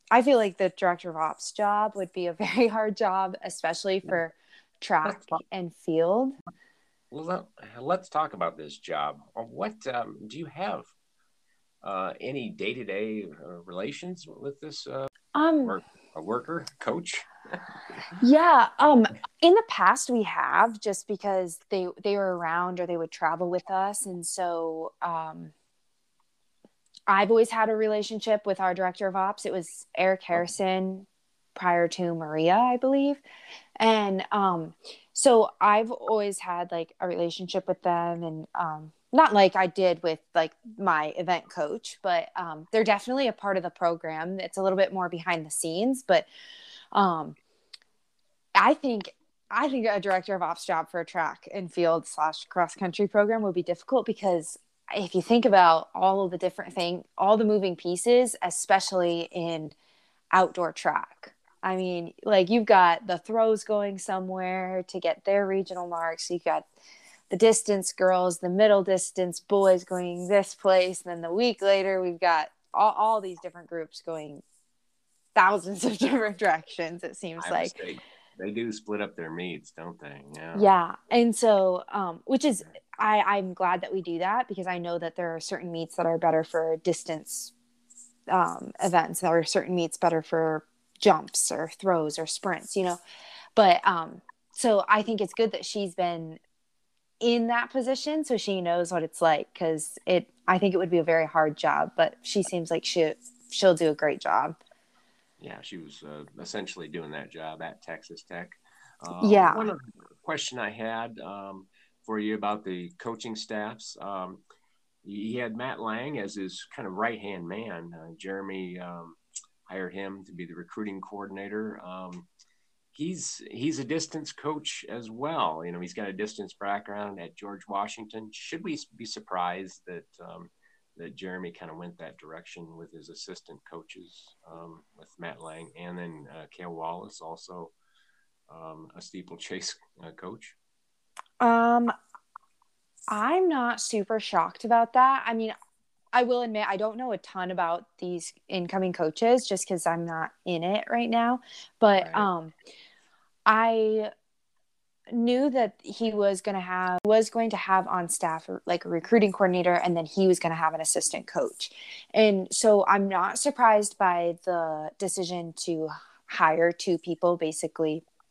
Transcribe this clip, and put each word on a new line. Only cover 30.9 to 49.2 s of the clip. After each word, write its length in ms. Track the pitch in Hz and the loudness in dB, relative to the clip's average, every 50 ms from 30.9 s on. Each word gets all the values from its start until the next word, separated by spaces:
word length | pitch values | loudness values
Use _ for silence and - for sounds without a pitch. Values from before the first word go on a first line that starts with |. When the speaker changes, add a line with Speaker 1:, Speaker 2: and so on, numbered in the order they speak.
| 190 190 196 _ _ _ _ _ _ _ _ _ _ | -6 -8 -14 _ _ _ _ _ _ _ _ _ _
Speaker 1:
prior 340 | - - 180 175 175 170 165 | -4 0 2 4 4 2 2
to 240 | - - 180 170 170 | 0 -2 -4 -4 -4
Maria, 420 | 165 160 151 156 156 160 170 180 | -4 -6 -4 -2 2 4 4 6
I 220 | 214 247 254 247 | 6 4 4 2
believe. 400 | 247 254 262 269 277 277 285 285 - _ - - - - - - - - _ _ | 2 2 2 2 4 2 2 0 -2 _ -20 -20 -20 -20 -20 -20 -20 -20 _ _
And, 480 | - 220 226 220 214 208 202 190 190 - - | 2 4 4 4 4 2 0 -2 -2 -2 -2
um, 420 | - 208 196 190 180 170 160 165 - _ _ - - - _ _ _ | 0 2 2 2 0 -2 -4 -8 -12 _ _ -20 -20 -20 _ _ _
so 380 | - - 277 240 226 214 - - _ | 4 6 8 8 8 6 4 2 _
I've 300 | - 208 208 214 226 220 | 4 6 6 4 2 0
always 480 | 247 - - 208 220 214 208 202 196 - | -6 -8 -2 0 0 2 2 0 -4 -6
had, 320 | - 185 175 175 180 185 | -8 -8 -6 -6 -4 -4
like, 220 | 175 170 165 - _ _ | -4 -6 -6 -8 _ _
a 80 | - | -6
relationship 600 | 180 170 175 170 170 165 - 190 175 - 190 - | -4 -2 -2 -2 -2 -4 -6 -10 -4 -6 -6 -2
with 140 | - 185 - | -2 -4 -2
them, 420 | - 180 175 170 170 175 170 170 170 | 0 0 0 0 0 -2 -4 -4 -6
and, 240 | 165 156 156 156 - _ | -8 -8 -8 -12 -10 _
um, 380 | - 175 160 156 156 156 156 _ _ _ _ - | -6 -4 -4 -6 -8 -12 -18 _ _ _ _ 6
not 200 | 269 320 - 208 | 6 6 8 8
like 220 | 202 196 185 185 | 6 6 6 6
I 120 | 190 190 | 2 0
did 360 | 180 - - 190 180 170 160 - | 0 0 2 2 2 2 2 -2
with, 160 | 170 160 156 _ _ _ | -4 -4 -4 _ _ _
like, 160 | 170 160 160 - _ _ 233 214 | 0 0 0 -4 _ _ -20 -12
my 300 | - 196 185 165 156 151 156 - | -4 0 0 2 2 0 -2 -4
event 320 | - 180 170 180 165 - - | -6 -2 0 -2 -2 -2 -8
coach, 480 | - 180 151 147 - 233 - - - _ - | -6 -6 -4 -4 -4 -8 -10 -14 -18 _ -2
but, 260 | 190 175 170 - - _ | 0 0 0 -2 -4 _
um, 320 | - 180 170 156 156 160 _ | -10 -8 -8 -10 -12 -12 _
they're 120 | - 220 220 | 0 2 4
definitely 440 | 214 208 202 - 240 254 269 277 | 4 2 2 2 -4 -2 0 0
a 60 | 233 208 | 0 -2
part 240 | - - 202 196 | -2 -2 -2 -2
of 60 | 185 175 | 0 -2
the 60 | 175 | -4
program. 720 | - - 185 170 170 165 - 160 160 156 160 180 190 190 | -6 -2 0 0 0 -2 -6 -8 -8 -6 -6 -8 -6 -8
It's 180 | 185 - - | -8 -10 -6
a 40 | 196 190 | -2 0
little 140 | 190 185 | 0 2
bit 160 | 190 190 185 190 | 2 2 0 0
more 160 | 190 180 175 | -4 -4 -4
behind 360 | 175 170 165 185 175 165 156 | -4 -6 -4 -2 -4 -4 -4
the 40 | 151 | -6
scenes, 540 | - - - 165 160 180 214 254 269 254 - | -8 -6 -6 -4 -2 0 0 0 -2 -2 0
but, 240 | - 185 160 - - - - - - - - - - - - - _ | 2 2 2 2 -2 -16 -20 -20 -20 -20 -20 -20 -20 -20 -20 -20 _
um, 440 | - - 202 185 170 160 151 156 151 _ _ _ _ _ _ _ - _ _ _ _ _ _ _ _ _ _ _ _ _ _ _ _ | 2 2 4 4 2 0 -4 -8 -10 _ _ _ _ _ _ _ -20 _ _ _ _ _ _ _ _ _ _ _ _ _ _ _ _
I 200 | 196 190 233 311 | 6 6 6 4
think, 400 | - - 269 233 208 190 - - _ | 4 0 -2 -2 -2 -6 -10 -18 _